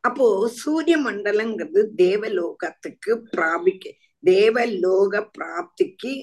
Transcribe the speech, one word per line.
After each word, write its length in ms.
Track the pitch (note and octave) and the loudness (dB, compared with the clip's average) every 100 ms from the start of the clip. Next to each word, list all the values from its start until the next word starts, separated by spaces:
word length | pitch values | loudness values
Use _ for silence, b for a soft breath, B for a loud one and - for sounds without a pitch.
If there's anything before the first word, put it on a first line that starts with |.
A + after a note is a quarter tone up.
அப்போ 440 | B3 B3 A#3+ G3 A3+ | -2 2 2 4 0
சூரிய 480 | - C#4+ D#4 D#4+ E4 | -4 -4 -2 2 2
மண்டலங்கிறது 840 | B3+ G3+ G#3 G#3+ A3+ G3+ D#3 F3+ G#3+ E3 | 2 -4 -2 0 -2 -6 0 0 0 2
தேவலோகத்துக்கு 1160 | F3+ G3+ A3 F#3+ E3+ - D#3+ - D#3 - - A3+ - | 2 2 -2 -4 -4 -6 -10 -8 -16 -10 -4 -4 -2
பிராபிக்க, 540 | - E3 E3+ F3+ F#3+ - - _ _ | -2 0 0 0 -2 -16 -18 _ _
தேவலோக 920 | - F#3+ G#3+ A#3 A#3+ F#3+ F3+ F#3+ G3 G#3 G#3 | 2 4 4 2 -2 0 0 2 2 0 -6
பிராப்திக்கு 840 | - E3 E3+ F3 - D3 - A#3+ C4+ | -12 -10 -10 -12 -6 -6 -6 -10 -10